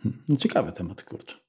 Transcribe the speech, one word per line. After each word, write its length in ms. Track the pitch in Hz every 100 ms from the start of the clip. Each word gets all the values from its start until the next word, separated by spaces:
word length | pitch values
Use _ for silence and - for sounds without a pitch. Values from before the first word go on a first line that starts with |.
Hmm, 180 | - - -
no, 80 | 143
ciekawy 360 | 220 - 151
temat, 320 | - 85 -
kurczę. 320 | - - - -